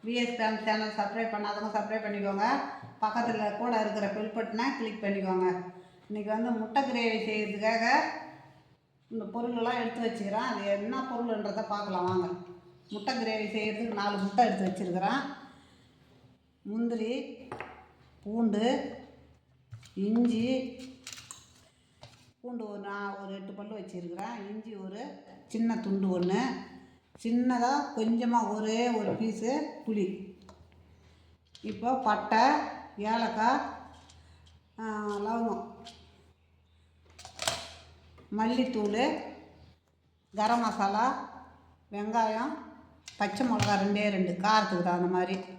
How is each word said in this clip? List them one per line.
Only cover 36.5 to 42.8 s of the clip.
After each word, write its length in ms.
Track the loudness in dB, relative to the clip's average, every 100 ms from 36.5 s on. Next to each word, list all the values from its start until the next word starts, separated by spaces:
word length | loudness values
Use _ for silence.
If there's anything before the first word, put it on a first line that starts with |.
| _ _ _ _ _ _ -20 -18 -2 -2 -2 -8 -16 -20 -20 -20 -20 -8 -2
மல்லித்தூள், 640 | 0 2 0 0 0 2 0 0 -8 -14 -20 -20 -20 _ _ _ _ _ _ 0
கரம் 260 | 4 4 2
மசாலா, 420 | 2 2 4 2 2 -8 -14 -20 -20 -20 _ _ -6
வெங்காயம், 580 | 0 2 2 2 -2 -4 -12 -18